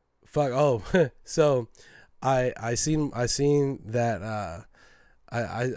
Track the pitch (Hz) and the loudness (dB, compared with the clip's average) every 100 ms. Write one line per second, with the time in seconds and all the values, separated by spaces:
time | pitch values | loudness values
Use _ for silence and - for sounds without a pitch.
0 | _ _ _ - 139 127 147 117 - 185 | _ _ _ -2 0 2 2 2 0 2
1 | 143 - - - 151 131 113 - - - | 2 0 -6 2 4 4 -2 -12 -20 -20
2 | - _ 131 131 127 - 113 120 151 156 | -20 _ 0 2 0 -2 -4 -2 0 0
3 | 147 117 120 - 143 147 139 135 104 120 | -2 -2 -2 0 2 2 2 -4 -4 -2
4 | 117 101 107 107 95 85 - - - - | 0 -2 -4 -6 -8 -10 -16 -20 -20 -20
5 | _ _ - 117 104 110 127 | _ _ -8 -6 -4 -4 -4